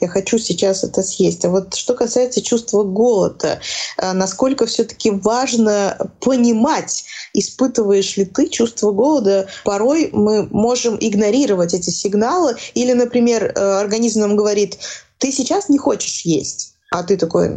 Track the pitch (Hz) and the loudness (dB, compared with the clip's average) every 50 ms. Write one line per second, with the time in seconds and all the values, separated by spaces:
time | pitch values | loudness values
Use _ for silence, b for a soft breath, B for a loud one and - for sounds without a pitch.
0 | 190 175 - 196 196 - 240 226 226 - 180 - 202 196 190 190 - - - 165 | -6 -2 -2 -4 -2 0 0 -2 0 -2 -2 0 0 0 0 0 -2 -2 -2 -2
1 | 165 - - - 190 170 170 170 - 175 180 190 185 185 - - - - 247 247 | -4 -2 0 0 0 0 0 0 -2 0 0 -2 -2 -4 -8 -4 -2 -2 -2 0
2 | 240 233 - 247 254 247 254 214 - - 247 233 233 - - 202 214 190 190 202 | -2 0 0 0 0 0 0 -4 -2 0 -2 -2 0 0 0 0 0 0 0 2
3 | 233 247 226 190 175 170 - - - 151 - B B B B B B B B - | 2 4 4 2 2 0 -2 -2 -4 -4 -4 B B B B B B B B -4
4 | - 185 185 190 190 185 - - 262 262 277 277 233 226 - - 226 220 - - | -4 -2 0 -2 -2 -2 0 0 0 0 2 0 -2 0 0 -2 -2 -2 -4 -2
5 | - 220 202 196 185 208 226 247 262 254 240 233 220 214 208 202 196 190 - - | -2 0 0 0 0 0 0 0 0 0 0 2 2 2 2 2 0 -2 -2 -4
6 | - - - _ - 240 269 247 240 240 226 220 226 311 294 196 - - - - | -8 -8 -8 _ 0 0 2 4 4 2 4 2 2 2 0 -2 -4 -6 -8 -10
7 | B B B B B B - 202 - - - - 254 262 254 - 220 196 202 196 | B B B B B B -4 -4 -4 -4 -2 -2 -2 0 0 0 2 2 2 2
8 | 190 - - 196 196 190 - - 285 - - - 233 226 - - 214 208 202 190 | 0 0 -2 -2 -2 -2 0 0 0 0 0 0 -2 -2 -2 0 0 0 2 2
9 | 247 294 311 277 214 196 196 196 190 196 B B B 208 202 196 220 262 302 330 | 2 2 2 2 2 2 2 2 0 -4 B B B -2 0 0 2 2 2 2
10 | 302 - - 214 208 214 214 208 180 - - 202 214 233 247 240 - 240 214 - | 0 0 0 2 2 2 2 0 0 0 0 0 0 0 0 0 -2 -2 -2 -2
11 | - 226 202 202 214 208 208 269 285 226 196 180 175 175 190 180 175 - 180 - | -2 0 0 2 2 2 2 2 2 2 2 0 0 0 -2 -4 -4 -6 -6 -4
12 | - 202 196 208 220 247 330 370 339 277 233 B B B B 233 247 247 254 240 | -4 0 0 0 2 2 2 2 0 0 -2 B B B B 0 0 2 2 2
13 | 247 240 240 247 233 240 233 220 202 - - - 196 196 196 196 208 202 214 226 | 2 2 2 2 2 4 2 2 0 -2 -2 0 0 2 2 0 0 0 0 0
14 | 233 233 214 220 208 202 208 208 208 208 208 208 202 196 - B B B B B | 0 0 2 2 2 2 4 4 4 4 4 2 0 0 -2 B B B B B
15 | B B _ _ - 269 262 - 247 - 320 403 - - 285 277 - - 214 - | B B _ _ -4 -4 -2 -2 -2 0 -2 0 2 2 2 2 2 0 0 0
16 | - - - - - 170 160 135 139 - - - - - _ _ _ _ - 175 | -2 -6 -6 -4 -2 0 0 0 -2 -4 -8 -10 -12 -14 _ _ _ _ -6 -4
17 | 175 175 202 185 170 165 - 175 175 - - | 0 0 0 2 2 2 2 2 0 0 -2